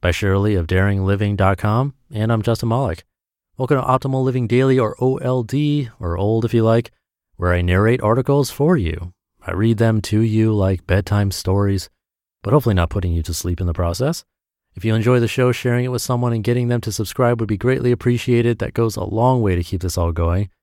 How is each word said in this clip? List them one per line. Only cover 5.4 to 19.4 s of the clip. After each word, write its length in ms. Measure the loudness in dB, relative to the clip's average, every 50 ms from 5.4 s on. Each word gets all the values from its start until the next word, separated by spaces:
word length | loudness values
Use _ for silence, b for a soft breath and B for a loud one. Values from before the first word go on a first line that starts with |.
D, 460 | -2 -2 -2 -2 0 0 0 -2 -2 -6 -10 _
or 200 | -6 -4 -2 -2
Old 260 | 0 0 0 0 0
if 80 | 0
you 100 | 2 2
like, 280 | 4 4 2 2 0 -4 _ _ _ _ _ _ _ _ _
where 180 | _ 0 0 2
I 80 | 2
narrate 400 | 2 2 2 4 4 4 2 2
articles 480 | 2 0 0 0 2 2 2 0 0 -2
for 260 | -2 0 2 2 2
you. 380 | 2 0 -2 -4 -6 -10 -14 -16 _ _ _ _ _ -10
I 60 | -6
read 260 | -2 0 2 2 2 4
them 240 | 2 2 2 0
to 180 | -2 0 0 0
you 320 | 2 2 2 2 2 2
like 340 | 2 2 2 0 0 -2 -2
bedtime 440 | 0 0 0 0 0 0 0 0 0
stories, 580 | -2 -4 -2 -2 0 2 2 0 0 -2 -4 -8 _ _ _ _ _ _ _ _ _ _
but 100 | -2 2
hopefully 220 | 2 2 2 2 2
not 160 | 2 0 0
putting 240 | -2 -4 -2 -2 -2
you 80 | -2
to 100 | -2 -4
sleep 300 | -6 -6 -4 -4 -4 -2
in 40 | -2
the 60 | -4
process. 540 | -2 -2 -2 -2 -2 -2 -2 -2 -2 -6 -10 _ _ _ _ _ _ _ _ _ _
If 100 | -6 -2
you 100 | 0 0
enjoy 260 | 2 2 2 4 4
the 60 | 2 0
show, 240 | 0 0 2 2
sharing 340 | 0 0 0 0 0 0 -2
it 60 | -2
with 100 | -4 -6
someone 320 | -4 -2 -2 0 0 0 -2
and 100 | 0 0
getting 240 | 0 0 0 0 0
them 140 | -2 -2
to 100 | -2 -4
subscribe 480 | -6 -6 -6 -6 -2 0 2 2 2 0
would 80 | -2 -2
be 80 | -2
greatly 340 | -2 0 0 0 0 2 0
appreciated. 680 | 0 2 0 0 0 0 0 0 2 2 2 2 0 0
That 160 | -4 -6 -2
goes 220 | 0 0 0 -2
a 80 | -4 -6
long 360 | -4 -2 0 2 2 2 2